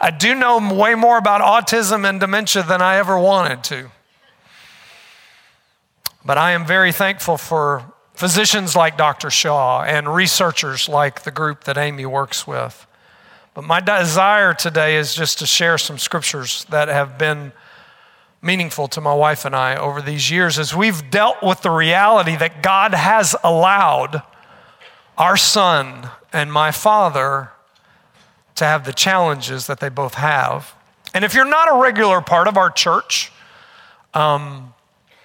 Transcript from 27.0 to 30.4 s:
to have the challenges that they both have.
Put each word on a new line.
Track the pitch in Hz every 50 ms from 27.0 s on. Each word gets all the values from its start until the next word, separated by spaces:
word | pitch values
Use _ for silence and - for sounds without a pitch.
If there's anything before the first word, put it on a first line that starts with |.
| 196 165 139 135 131 139 139 139 131 - - _ _ _ _ _ _ _ _ _ _ _ _ _ _ _ _ _ _ _ -
to | - 160
have | 151 156 151 131
the | 135
challenges | 131 - - 190 190 185 175 160 143 135 120 127 131 131 - -
that | 139 -
they | 147 139
both | 123 143 139 123 -
have. | 131 143 151 147 135